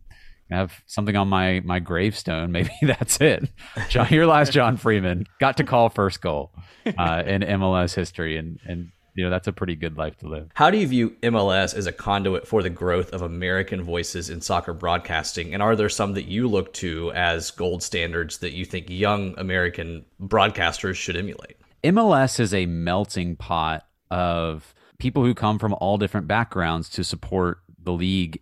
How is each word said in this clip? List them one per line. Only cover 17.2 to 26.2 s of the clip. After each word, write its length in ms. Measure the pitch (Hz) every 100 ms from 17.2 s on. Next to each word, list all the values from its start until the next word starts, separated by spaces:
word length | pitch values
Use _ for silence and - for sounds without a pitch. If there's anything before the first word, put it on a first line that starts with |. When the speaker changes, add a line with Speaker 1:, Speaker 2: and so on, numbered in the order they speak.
| 87 82 80
Speaker 2:
gold 320 | - 90 87
standards 560 | - 90 82 85 82 -
that 140 | 87
you 120 | 87
think 220 | 90 92 80
young 460 | 90 101 104 95 85
American 640 | 95 92 87 - 82 82 - -
broadcasters 720 | 95 107 101 95 85 - 95
should 220 | 85 - 87
emulate? 400 | 98 - - - _ _
Speaker 1:
M 160 | 151 208
L 160 | 220
S 260 | 143 131 -
is 140 | 107
a 120 | 98 90
melting 720 | 85 85 92 101 95 87 80
pot 500 | - 82 78 78 - _ -
of 640 | 87 87 85 82 78 - _ _ -
people 260 | 123 143
who 100 | 123
come 240 | 110 107 107
from 160 | 107
all 220 | - 95 101
different 280 | 104 104